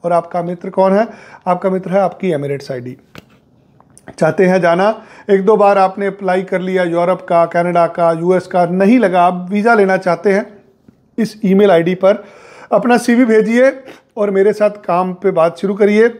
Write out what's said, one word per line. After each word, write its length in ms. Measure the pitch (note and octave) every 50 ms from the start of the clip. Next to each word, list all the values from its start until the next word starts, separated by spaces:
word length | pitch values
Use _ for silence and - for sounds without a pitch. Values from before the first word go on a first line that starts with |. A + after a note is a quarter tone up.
| -
और 100 | F3 F3
आपका 300 | E3+ E3 - - F3 F3
मित्र 260 | E3+ F3+ F3 - F#3+
कौन 240 | - F#3+ F#3+ F#3+ F#3+
है? 140 | G#3 A3+ A3+ - - - - - - _
आपका 220 | F#3 F3+ F3 - F#3+
मित्र 220 | F#3 F#3 F#3 F3
है 80 | F3+ G3+
आपकी 320 | G3 F3 - - - F#3
एमिरेट्स 400 | D#3+ C#3 C#3+ C#3 C#3+ C3+ C#3 -
आईडी। 260 | C3+ B2+ B2 B2+ B2+ - _ _ _ - _ _ _ _ _ _ _ _ _ _ _ _ _ _ _ - _ -
चाहते 360 | - - E3 D#3+ D#3 - F#3+
हैं 160 | F3+ F#3 F#3+
जाना, 280 | F3 E3+ E3+ F3+ G3 G#3+ A3 - - - - - - -
एक 160 | G3 G3 F#3+
दो 120 | G#3+ G#3+
बार 200 | G3 G#3 G3+ G3+
आपने 300 | G3 F#3+ F#3+ F#3+ G#3 G3+
अप्लाई 360 | G3 F#3+ - G3+ F#3 F#3 F#3 F#3+
कर 180 | - G3 F3+
लिया 220 | F#3 F#3 F#3 F#3 F3+
यूरोप 360 | F3 E3+ E3+ F3 F3+ F#3 F3
का, 240 | F3+ - F3 E3+ E3+
कनाडा 380 | E3 - F3 E3+ F3+ E3+ E3+ E3+ D#3+
का, 220 | E3+ F3+ E3+ E3 E3
यूएस 340 | E3 E3+ F3+ F#3 F3+ F3+
का, 180 | - - F3+ F3
नहीं 340 | E3 F3+ F#3 G3 G3 B3 B3+
लगा, 240 | A3 F#3 F3+ F3+ F3
आप 240 | F3+ F#3 F3+ F3+ F3+
वीज़ा 220 | G3+ G#3 G#3 A#3 A#3
लेना 240 | G#3+ G3 F#3+ F#3+ F3+
चाहते 340 | F#3+ F3+ E3 E3 - G#3 F#3+
हैं, 140 | G3+ A#3 - - - _ _ _ _ _ - _ _ _ _ _
इस 220 | - A3 G#3+ - - -
ईमेल 260 | F#3 F#3+ F#3+ G#3 G3+
आईडी 240 | F3 E3 E3+ F3+ F#3
पर 260 | F#3 F#3+ F#3+ G#3+ - - - - - - - - - - -
अपना 260 | B3 G3+ - A#3+ B3
सीवी 280 | A#3 A#3+ - A#3 A#3 C4
भेजिए 460 | A3 A3 G#3+ G#3 G#3+ A#3 B3 B3+ C4+ C4+ - - - - - _ _ _
और 120 | A3+ G#3 G3+
मेरे 200 | G3 F#3+ G3 G#3+ G#3
साथ 160 | G#3 G#3 G#3 G3+ -
काम 320 | - - E3+ F3+ F#3 F#3 F3+
पे 180 | F3+ - F#3+
बात 260 | F3 E3 D#3+ E3+ E3+
शुरू 160 | - - G3 G#3
करिए। 320 | G3 G#3 G3+ G#3 G#3+ A3+ A#3+ A#3